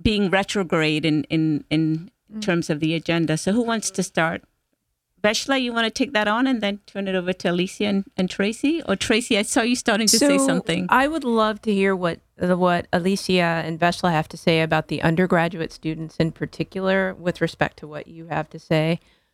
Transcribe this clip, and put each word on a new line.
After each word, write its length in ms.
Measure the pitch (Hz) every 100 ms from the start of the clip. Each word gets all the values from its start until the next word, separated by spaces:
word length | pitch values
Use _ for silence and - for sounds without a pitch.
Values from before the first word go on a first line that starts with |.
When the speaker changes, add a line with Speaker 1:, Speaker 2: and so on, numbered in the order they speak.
Speaker 1:
being 280 | 220 208 190
retrograde 760 | 190 196 208 170 165 156 151 160
in, 180 | 151 -
in, 380 | 160 160 147 -
in 420 | 156 156 160 185 _ _
Speaker 2:
Mm. 100 | 214
Speaker 1:
terms 260 | 214 170 156
of 100 | 151
the 140 | 160
agenda. 440 | 165 - 170 151 156
So 160 | -
who 100 | 226
wants 260 | 233 226 -
to 140 | -
start? 400 | 180 180 165 - - _ _ _ _ _ _ _
Veshla, 360 | 208 220 - 269
you 140 | 240
wanna 160 | 233 226
take 240 | - 269
that 140 | 214 208
on 180 | 226 269
and 160 | 240
then 160 | 202 202 -
turn 220 | 196 196
it 80 | 185
over 180 | 175
to 160 | 180 180
Alicia 360 | 175 185 - 208
and, 200 | 196 - -
and 140 | 185
Tracy? 540 | - 202 233 285 330 -
Or 80 | 196
Tracy, 400 | - 220 - 202
I 60 |
saw 220 | 220 262
you 120 | 226 247
starting 300 | - 214 220
to 120 | 226
say 180 | 285 277
Speaker 2:
So 80 | 269
Speaker 1:
something. 400 | 226 - 180 180
Speaker 2:
I 180 | 247 285
would 160 | 320
love 360 | 254 226 214 214
to 100 | 220
hear 220 | 196 196 190
what, 240 | 175 - _ -
what 480 | 180 180 180 175 -
Alicia 720 | 175 180 196 - 185 170 165 156
and 140 | 165
Veshla 320 | 175 - 180
have 160 | 156 156
to 80 | 165
say 240 | 180 160
about 280 | 160 160 -
the 120 | 151
undergraduate 720 | 170 165 185 175 170 165 160
students 440 | - 156 160 156 -
in 140 | 165
particular 840 | - 151 - 160 190 190 190 190 -
with 260 | 175 -
respect 360 | 170 - - -
to 100 | 151
what 200 | 151 -
you 200 | 165 165
have 200 | 156 156
to 80 | 160
say. 400 | - 160 160 170 _ _ _